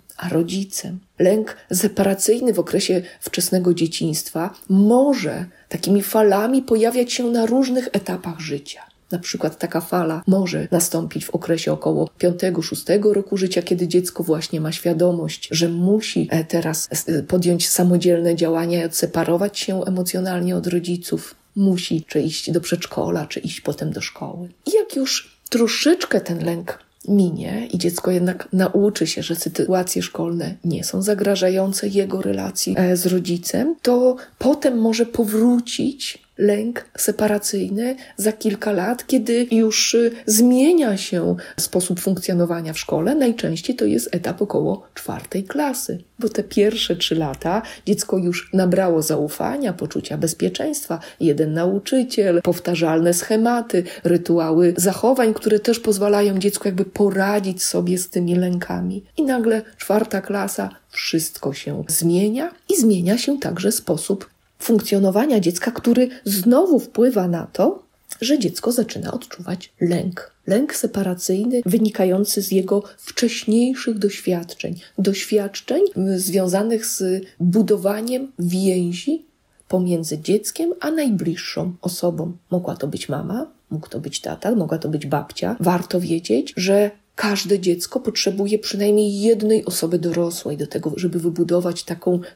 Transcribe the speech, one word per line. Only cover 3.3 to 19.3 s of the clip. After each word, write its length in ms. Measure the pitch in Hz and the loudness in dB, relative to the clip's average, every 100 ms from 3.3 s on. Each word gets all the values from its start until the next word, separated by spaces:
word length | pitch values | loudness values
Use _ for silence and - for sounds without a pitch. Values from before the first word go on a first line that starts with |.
| - - 185 180 | -4 0 2 2
dzieciństwa 760 | 170 165 - 165 156 - 165 180 - - | 2 0 -2 -2 -2 -4 -4 -6 -6 2
może 760 | 190 208 240 285 262 156 156 180 - - | 4 6 6 4 2 -2 -6 -10 -14 -10
takimi 340 | 170 175 202 | -4 2 2
falami 600 | 202 220 214 196 226 269 | 2 4 4 4 2 2
pojawiać 500 | 262 220 226 247 247 | 2 2 2 2 0
się 120 | - | 0
na 220 | 240 240 226 | 0 2 2
różnych 420 | 254 254 254 247 | 2 2 0 -2
etapach 480 | 208 - 180 180 165 | -4 -4 -8 -8 -10
życia. 540 | 160 147 - - - _ - | -8 -8 -8 -18 -20 _ -8
Na 40 | 175 | -8
przykład 400 | 175 180 156 160 | -6 -4 -4 -4
taka 220 | 170 165 | -6 -4
fala 420 | 170 180 165 160 190 | -2 -2 -2 -2 2
może 420 | 190 180 156 170 | 2 2 -4 0
nastąpić 540 | 170 170 165 160 160 | 0 0 -2 -4 -6
w 60 | - | -6
okresie 420 | 170 170 165 156 | -4 -2 -2 -2
około 380 | 151 156 151 156 - | -2 0 0 -2 0
piątego, 440 | 180 175 185 175 | 0 0 -2 -2
szóstego 520 | 160 - - 196 208 | -4 -4 0 2 2
roku 220 | 202 196 202 | 0 0 -2
życia, 260 | 185 180 | 0 0
kiedy 260 | 170 175 175 | 0 0 2
dziecko 340 | 180 180 - | 0 0 -2
właśnie 380 | 170 156 160 160 | -2 -2 -2 -4
ma 120 | 156 | -4
świadomość, 760 | 160 175 160 180 170 160 - - | -2 -2 2 2 2 -4 -8 -6
że 180 | 160 170 | -2 0
musi, 600 | 170 185 214 220 - 156 | 2 2 2 0 -2 0
e, 140 | 165 | -2
teraz, 440 | 160 170 160 156 - 160 - | 0 0 0 -4 -6 -6 -2
e, 160 | 156 | -2
podjąć 460 | - 185 170 170 170 | 0 0 2 2 0
samodzielne 680 | - 180 180 180 170 170 170 | 2 4 4 4 4 2 2
działania 460 | 165 165 170 175 | 2 0 0 0
i 20 | |
odseparować 760 | 165 - 165 165 165 | -2 -2 -2 0 0